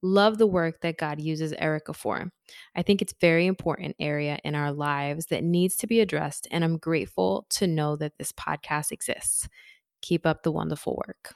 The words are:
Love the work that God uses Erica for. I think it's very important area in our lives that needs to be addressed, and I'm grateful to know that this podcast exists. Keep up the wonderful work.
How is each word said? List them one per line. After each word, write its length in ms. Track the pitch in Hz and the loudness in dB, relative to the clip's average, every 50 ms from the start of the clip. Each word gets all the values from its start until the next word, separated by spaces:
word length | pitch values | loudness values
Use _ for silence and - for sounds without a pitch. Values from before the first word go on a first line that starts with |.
Love 360 | - 185 190 202 202 220 220 214 | 2 4 6 6 6 6 6 6
the 100 | 226 214 | 4 4
work 320 | 185 180 165 165 165 _ | 4 2 0 0 -2 _
that 160 | - 170 160 - | -4 -4 -2 -2
God 220 | 165 151 147 151 | -4 -4 -4 -4
uses 320 | 151 156 160 156 160 156 151 | -2 -2 -2 -2 -2 -4 -2
Erica 400 | - - 156 156 151 151 - 156 | -2 0 0 0 -2 -4 -6 -12
for. 380 | - - - - - - 180 _ _ _ - - - - - _ | -6 -4 -2 -2 -2 -4 -6 _ _ _ -20 -20 -20 -20 -10 _
I 60 | - | -4
think 200 | 175 - 202 190 | 2 2 4 2
it's 120 | 190 - - _ | 2 -4 -2 _
very 260 | - 175 165 165 175 | 4 6 6 6 4
important 520 | 185 190 185 - 170 160 - - 151 - _ | 2 0 0 -2 -4 -2 -2 -4 -10 -6 _
area 400 | 151 147 147 147 147 147 147 - - | -4 -2 -2 -2 -2 -2 -4 -4 -4
in 100 | - 147 | -4 -2
our 160 | 147 147 147 | -2 -2 -2
lives 540 | 147 147 147 147 143 143 143 143 147 156 160 - | -2 -2 -2 -2 0 0 -2 -2 -4 -4 -4 -4
that 160 | 165 - - | -2 0 0
needs 320 | 170 175 175 180 185 - - | 2 4 4 4 2 2 -2
to 100 | - 220 | -2 2
be 120 | 233 226 | 4 4
addressed, 480 | 220 190 - 147 156 151 143 - - - | 4 4 2 -2 -2 -2 -6 -8 -12 -6
and 140 | - 170 170 | -2 0 2
I'm 140 | 165 165 160 | 2 0 0
grateful 680 | - 160 165 160 170 - - - 185 185 190 - - _ | -2 0 0 0 -2 -2 -2 0 2 2 2 0 -2 _
to 160 | - - 208 180 | -2 0 0 0
know 300 | 165 156 151 147 151 147 | 2 2 0 0 0 -2
that 200 | 151 151 _ _ | -4 -6 _ _
this 140 | - - | -10 -10
podcast 600 | - - - - 156 151 - - 151 151 151 - | -10 -8 -6 -6 -6 -6 -4 -4 -4 -2 -2 -4
exists. 580 | - - - - - - - - - - - - _ - - - - _ _ _ _ _ | -6 -6 -6 -6 -6 -4 -4 -4 -4 -2 -4 -6 _ -18 -20 -20 -20 _ _ _ _ _
Keep 240 | - - 175 165 - | -4 -2 -2 2 2
up 180 | 160 156 - _ | 0 0 0 _
the 80 | 170 | -2
wonderful 440 | 151 160 160 160 156 147 - - - - - | -2 -2 -2 -4 -4 -4 -4 -4 -4 -4 -6
work. 300 | - - _ _ - - | -8 -10 _ _ -20 -20